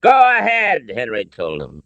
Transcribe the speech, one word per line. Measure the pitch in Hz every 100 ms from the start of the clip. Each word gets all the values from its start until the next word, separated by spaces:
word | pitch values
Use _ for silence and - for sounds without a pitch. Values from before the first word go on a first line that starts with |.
Go | -
ahead, | 269 254 240 208 233 214 185 117 98
Henry | 120 107 98
told | _ 85 78
him. | 69 71